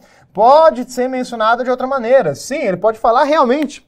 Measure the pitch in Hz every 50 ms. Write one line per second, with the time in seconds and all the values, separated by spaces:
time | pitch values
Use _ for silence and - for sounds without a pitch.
0 | _ _ _ _ _ _ _ 190 214 247 277 311 320 311 - 240 240 - - 247
1 | 247 262 262 254 247 - 247 226 214 220 240 240 254 254 247 247 247 254 277 262
2 | 220 226 262 269 208 151 135 - - - 254 320 285 202 185 185 196 220 220 -
3 | - 240 226 262 302 277 302 320 277 233 254 311 302 - - - _